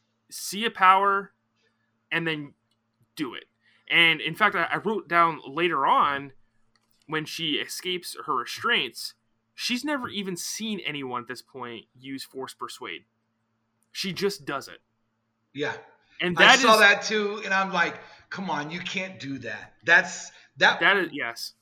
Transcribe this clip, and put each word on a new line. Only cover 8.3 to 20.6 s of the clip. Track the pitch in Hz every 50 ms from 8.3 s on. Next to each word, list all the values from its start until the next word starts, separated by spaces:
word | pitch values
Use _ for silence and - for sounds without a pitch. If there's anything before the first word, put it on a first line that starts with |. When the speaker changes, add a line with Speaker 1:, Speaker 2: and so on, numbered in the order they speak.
| 147
Speaker 1:
restraints, | 123 120 - - - - 226 240 208 147 120 - - - - - _ _ _ _ _ _ _ _
she's | - - - 240 247 262
never | 294 302 269 247 -
even | - 196 208 190 185
seen | 170 - - - - 214 226 214 190 -
anyone | 139 151 143 139 127 123 123 120
at | -
this | 127 117
point | - _ - 131 123 120 117 110 104 _ _ 127
use | 127 135 135 135 -
Force | - - 135 131 123 -
Persuade. | - 127 113 - - 127 104 85 76 - _ _ _ _ _ _ _ _ _ _ _ _ _ _ _ _ _
She | - - - 190 170
just | - 170 196 196 - 139
does | 131 143 135 - -
it. | 82 - _ _ _ _ _ _ _ _ _ _ _ _ _ _ _
Speaker 2:
Yeah. | 135 147 135 - - - - _ _ _ _ _ -
Speaker 1:
And | 170 180 175 165
Speaker 2:
I | 190
Speaker 1:
that | 214 262 254
Speaker 2:
saw | 262 226 220
Speaker 1:
is | 214
Speaker 2:
that | 214 202 202 202 -
too, | - 214 214 208 202 208 214 208
and | 196 190
I'm | 190 190 185 180
like, | 175 170 156 - - - - - - - _
"Come | - 180 196 180
on, | 156 147 147 151
you | 165 180
can't | 180 - - 190 185 190 190 120
do | 131 135 139 127
that." | 113 - 107 101 95 - _ _ -
That's, | - 170 180 185 180 - - - - - - - _ _
that | 135